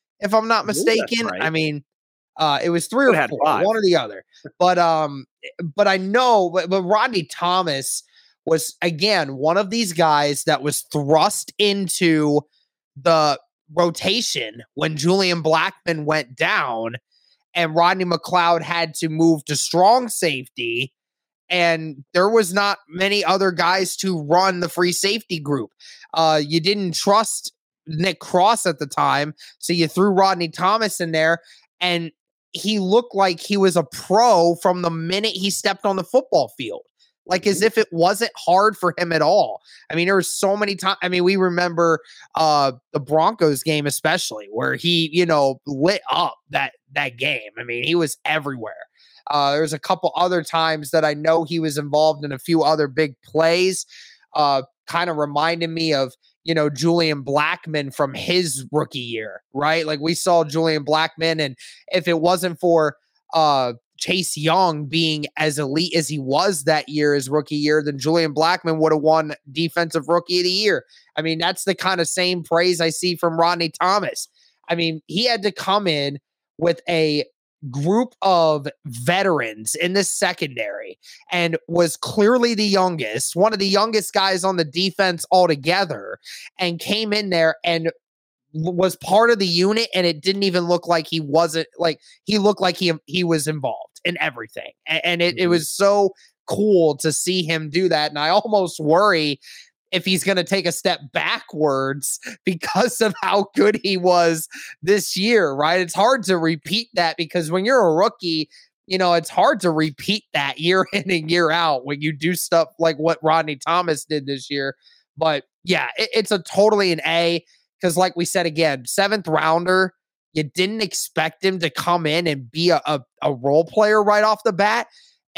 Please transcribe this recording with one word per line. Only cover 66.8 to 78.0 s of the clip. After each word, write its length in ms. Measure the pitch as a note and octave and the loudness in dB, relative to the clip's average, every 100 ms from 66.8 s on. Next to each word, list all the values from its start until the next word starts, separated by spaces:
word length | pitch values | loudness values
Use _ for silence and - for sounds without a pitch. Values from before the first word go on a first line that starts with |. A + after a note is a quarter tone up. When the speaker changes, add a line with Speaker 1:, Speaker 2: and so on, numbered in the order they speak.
| C#3 | -2
Speaker 1:
year, 280 | D3+ D3 | 0 2
his 160 | C#3+ C3 | 0 0
rookie 260 | D3+ C#3+ D3+ | -4 -2 -2
year, 260 | D3 D3+ | 0 0
then 160 | D3 C#3 | 0 -4
Julian 360 | C#3+ E3+ D#3+ | 0 0 0
Blackmon 440 | C#3+ E3 F3+ E3 D#3+ | 0 0 0 -2 0
would 140 | D#3+ | 2
have 80 | D#3 | 2
won 340 | D#3 D#3+ D3+ - C#3+ | 4 2 0 -10 -10
Defensive 560 | C#3+ E3 - E3 E3 C#3 | -4 -2 -2 -2 -2 0
Rookie 300 | E3+ E3+ F3+ | -2 0 -2
of 40 | |
the 60 | F3+ | -2
Year. 340 | F#3+ G#3+ D#3 - _ _ - | 0 0 -2 -6 _ _ -6
I 60 | |
mean, 160 | D#3+ D#3+ | -4 -2
that's 260 | F3 F3+ | -2 -2
the 100 | G3 | -4
kinda 300 | F#3 F#3 F3+ | -2 -2 -2
same 380 | E3 F#3 F3+ F3+ | -2 -2 -2 -2
praise 360 | - E3 F3+ E3 | 0 2 2 0
I 120 | E3 | -2
see 260 | - F3+ E3+ | -2 -4 -2
from 240 | E3+ E3 | -2 2
Rodney 300 | E3+ F3 E3 | 2 2 -4
Thomas. 580 | - F3+ G3+ C#3+ - - _ _ _ - | -2 0 0 -2 -8 -12 _ _ _ -6
I 60 | |
mean, 260 | E3+ E3 D#3+ - | -2 -2 -4 -6
he 180 | E3+ | -2
had 180 | B3 A3+ | 0 0
to 60 | G3+ | -4
come 360 | - F#3+ G3+ F#3 | -4 -2 0 0
in 320 | D3 C#3 C#3+ - _ _ - | -2 -4 -6 -14 _ _ -2
with 240 | E3+ E3 - | -2 -2 -2
a 380 | E3 D#3 D3 - _ _ _ C#3 | 0 2 0 -4 _ _ _ -10
group 440 | C3 D#3+ G#3+ | -4 0 2